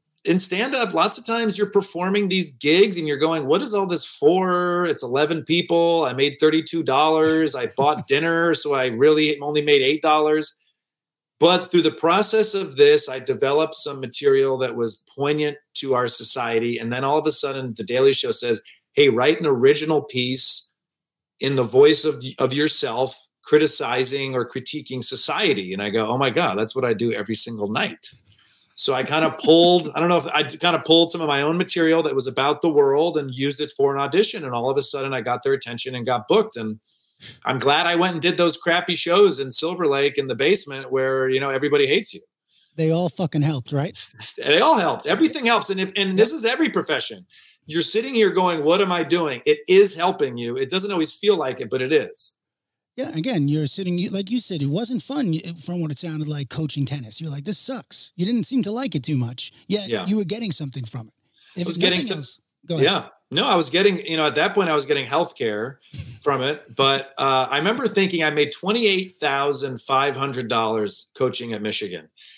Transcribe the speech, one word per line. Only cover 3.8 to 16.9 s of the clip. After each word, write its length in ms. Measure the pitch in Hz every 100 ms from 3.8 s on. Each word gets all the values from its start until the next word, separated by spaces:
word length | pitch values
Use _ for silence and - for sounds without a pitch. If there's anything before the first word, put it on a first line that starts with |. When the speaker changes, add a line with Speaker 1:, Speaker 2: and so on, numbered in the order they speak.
| 190
Speaker 1:
this 180 | 170 -
for? 800 | - 147 185 185 180 180 175 175
It's 160 | 143
eleven 420 | 123 131 151 165
people. 600 | - 170 170 170 170 165 139
I 80 |
made 240 | 127 143 139
thirty-two 440 | 156 160 160 165
dollars. 720 | 147 135 156 160 156 160 160 135
I 120 | 117
bought 380 | - 143 151 -
<laughs> 60 | 139
dinner, 380 | 165 165 170
so 200 | 156 147
I 140 | 135 127
really 520 | 113 147 151 151 143
only 240 | 147 151
made 180 | 147 143
eight 220 | 131 151
dollars." 520 | 160 151 151 156 147 - _ _ _ _ _ _ _ -
But 320 | 165 180 -
through 100 | 175
the 100 | 156
process 640 | 160 165 185 208 220 214
of 220 | 196 170 135
this, 340 | 143 151 139
I 80 | 131
developed 560 | 131 113 135 147 160
some 260 | - 147 135
material 580 | 135 - 139 135 135 131
that 160 | 127 117
was 280 | 117 - - -
poignant 420 | 143 151 147 143 _ -
to 200 | 139 123
our 120 | 123
society. 680 | - 113 135 117 113 117 117
And 160 | 117